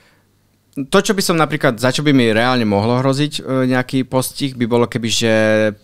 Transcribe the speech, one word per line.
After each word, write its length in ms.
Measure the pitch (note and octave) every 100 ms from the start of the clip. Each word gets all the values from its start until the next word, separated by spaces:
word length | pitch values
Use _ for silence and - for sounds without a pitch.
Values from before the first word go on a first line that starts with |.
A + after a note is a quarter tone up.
| _ _ _ _ _ _ _ - C3+
to, 160 | G3
čo 160 | G3 G3
by 80 | -
som 80 |
napríklad, 480 | E3+ D3 D3+ D3 A2
za 80 | B2+
čo 160 | C3 D3+
by 80 |
mi 160 | C3+ A#2
reálne 320 | G#2+ B2 B2+
mohlo 400 | A2 G2+ A2 B2
hroziť, 320 | C3+ C3+ D3 -
e, 300 | - C3 B2+
nejaký 400 | B2+ B2 C3+ B2+
postih, 480 | C3 B2 - C#3+
by 120 | B2+ A#2+
bolo, 180 | A#2+ A#2
keby, 240 | A#2 A2+
že 240 | - A#2 A2 A2 G#2+ G#2+ G#2